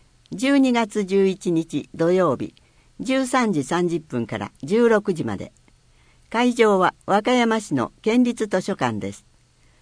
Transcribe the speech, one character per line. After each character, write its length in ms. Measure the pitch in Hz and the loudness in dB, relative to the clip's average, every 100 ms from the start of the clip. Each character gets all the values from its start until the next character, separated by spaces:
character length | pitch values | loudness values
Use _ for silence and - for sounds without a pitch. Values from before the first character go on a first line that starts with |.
| _ _ _ | _ _ _
十 260 | 180 262 277 | -4 2 4
二 140 | 262 | 4
月 320 | 240 214 214 | 2 -2 -4
十 240 | 185 196 190 | 0 2 2
一 240 | 180 180 | 0 -2
日 380 | 165 165 147 - | -2 -2 -6 -8
土 200 | - 165 | -2 2
曜 240 | 185 170 113 | 2 2 0
日、 180 | 101 - _ _ _ - | -6 -12 _ _ _ -10
十 240 | 196 262 254 | -2 -2 0
三 260 | 262 220 | 0 0
時 140 | 156 131 | -2 -2
三 240 | 175 175 | 0 0
十 100 | 165 | -2
分 260 | - 123 113 | -6 -8 -6
か 120 | 110 | -6
ら 160 | 101 - | -8 -12
十 240 | 143 214 233 | -2 2 4
六 260 | 214 208 | 2 0
時 120 | 160 117 | -4 -4
ま 100 | 101 | -6
で。 160 | - _ _ _ _ _ _ _ _ | -10 _ _ _ _ _ _ _ _
会 240 | 220 247 | -2 0
場 260 | 240 220 190 | 2 4 4
は 140 | 175 - - | 2 -2 -2
和 120 | 202 | 0
歌 160 | 214 | 2
山 260 | 247 233 220 | 2 2 0
市 160 | - 135 | -2 -2
の 160 | 110 - | -4 -4
県 220 | 220 240 | 0 2
立 240 | 240 247 214 | 2 0 -2
図 140 | 185 | -2
書 160 | 202 190 | -2 -4
館 220 | 123 107 | -4 -4
で 120 | 98 | -8
す。 140 | - _ _ _ _ _ _ | -10 _ _ _ _ _ _